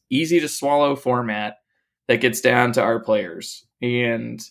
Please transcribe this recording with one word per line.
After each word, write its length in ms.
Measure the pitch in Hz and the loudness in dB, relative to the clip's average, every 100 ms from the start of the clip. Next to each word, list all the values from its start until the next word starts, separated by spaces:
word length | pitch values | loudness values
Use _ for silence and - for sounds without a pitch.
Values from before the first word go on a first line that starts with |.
| _ | _
easy 280 | 131 160 170 | -2 2 2
to 100 | 151 | 0
swallow 460 | - 143 143 143 | -2 0 2 2
format 640 | 135 131 123 117 104 104 - _ _ _ _ - | 0 0 -2 -2 -4 -6 -10 _ _ _ _ 0
that 120 | 117 | 2
gets 200 | 127 113 | 2 2
down 320 | 127 123 123 | 2 4 2
to 100 | 120 | 2
our 180 | 113 113 | 2 0
players. 640 | 113 107 90 82 - - _ _ | 0 0 -2 -10 -14 -16 _ _
And, 580 | 123 123 120 117 117 110 - | -4 -2 -2 -2 -6 -12 -16